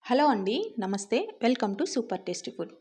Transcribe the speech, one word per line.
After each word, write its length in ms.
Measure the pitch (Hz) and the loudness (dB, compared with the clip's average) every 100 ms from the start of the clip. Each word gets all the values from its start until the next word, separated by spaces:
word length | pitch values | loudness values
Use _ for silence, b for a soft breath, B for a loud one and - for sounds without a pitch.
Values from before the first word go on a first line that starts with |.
| - | 2
హలో 180 | 254 294 | 4 6
అండి, 220 | 226 190 247 440 - | 4 2 -2 -2 -4
నమస్తే. 360 | 190 196 - 226 440 - | -4 -4 0 -2 -2 0
Welcome 300 | 233 254 208 196 | 0 2 0 0
to 60 | 359 | -2
Super 240 | - 226 185 - | -2 -2 -4 -6
Tasty 240 | 180 - - | -8 -8 -8
Food. 120 | - - | -10 -10